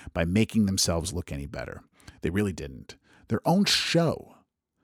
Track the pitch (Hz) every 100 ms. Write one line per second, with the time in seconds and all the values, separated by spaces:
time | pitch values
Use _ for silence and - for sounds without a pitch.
0 | - - 85 101 110 110 98 95 - 85
1 | 82 87 - 69 71 64 62 - - _
2 | - - - 95 104 73 69 62 - -
3 | _ _ - 113 - 185 196 - - 170
4 | 160 - - - _ _ _ _